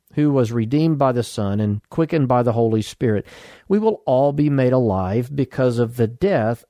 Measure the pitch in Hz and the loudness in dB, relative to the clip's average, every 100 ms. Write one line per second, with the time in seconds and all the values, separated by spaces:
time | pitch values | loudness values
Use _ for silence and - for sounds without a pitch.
0 | _ - 147 135 113 117 113 147 160 147 | _ -2 2 2 0 -2 -2 0 2 2
1 | 135 120 - - 101 104 104 101 - - | 0 0 -2 -4 -2 0 0 -2 -6 -4
2 | 160 165 131 123 120 117 113 110 - - | -2 0 2 2 2 2 0 0 -4 -4
3 | 123 101 - - - - - 202 220 214 | -2 -2 -4 -16 -20 -14 -2 0 0 -2
4 | - 127 143 143 147 139 127 127 117 95 | 0 2 2 2 0 2 2 2 2 0
5 | 92 113 127 143 131 - 127 120 117 123 | 0 -2 -4 -4 -4 -2 -2 0 -2 0
6 | 113 120 196 156 110 117 _ | -4 -2 0 0 0 -4 _